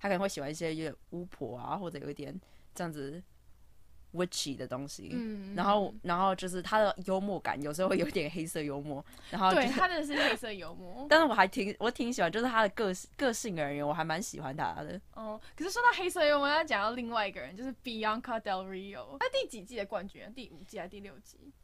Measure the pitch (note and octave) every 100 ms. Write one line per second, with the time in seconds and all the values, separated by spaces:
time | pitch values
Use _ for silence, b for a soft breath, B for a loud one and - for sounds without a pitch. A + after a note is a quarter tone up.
0 | G3+ F3+ G3 D#3+ C#3 D#3 E3 D#3+ D#3+ -
1 | - F3 F3+ - B2 B2 A#2+ E3 F3+ D3
2 | C#3 D3 C#3 F3+ b b b - F3 D3+
3 | C3+ D#3+ - - - - - - - -
4 | - E3 F3+ - D3 B2+ B2+ B2+ C#3+ -
5 | - B3 A3+ G#3 G3 G3+ G3 G#3 F#3+ -
6 | F3 F3 G3 F#3 F#3 F3+ F3 G#3+ G#3 -
7 | F#3 F#3+ G3+ F3+ - B2+ C#3+ D3+ F#3+ F#3+
8 | E3+ F#3+ D3+ E3+ D#3+ E3 D3 C#3+ D3 C#3
9 | - B B - F#3+ D#4 B3 C4+ F#4 E4+
10 | D4 D4 C#4+ - A#3 G3+ E3 F3 F#3 A3
11 | G3 D4+ D#4 G3 G3 C4 G3 - G#3+ A#3+
12 | A#3+ B3 E3+ G3 B3 A3+ G#3 G3+ G#3 F#3
13 | - - C#4 A3 A#3 E3+ C#3+ C#3+ D3 E3
14 | D#3+ D#3+ - C#3+ D3 D#3 A#2+ E2 D3+ F#3
15 | - - A3 G#3+ B - E4+ A4+ A#4+ F4
16 | F4+ F4+ D4+ D4 C#4 D4+ D#4+ A3 G#3 B3
17 | A#3 A#3 G3+ E3+ B2+ F#3 C4 B3 - A3+
18 | G#3+ A3 - A3+ G#3+ F#3+ F#3+ F#3+ G3 G3
19 | G#2+ C4+ B4+ C5+ - A3+ F#3+ A#3 G3 G#3
20 | G3+ D3+ G#2 A#3+ A3+ D#3+ G3 G#3+ F3+ G3+
21 | G3+ C#3 - - C#4+ -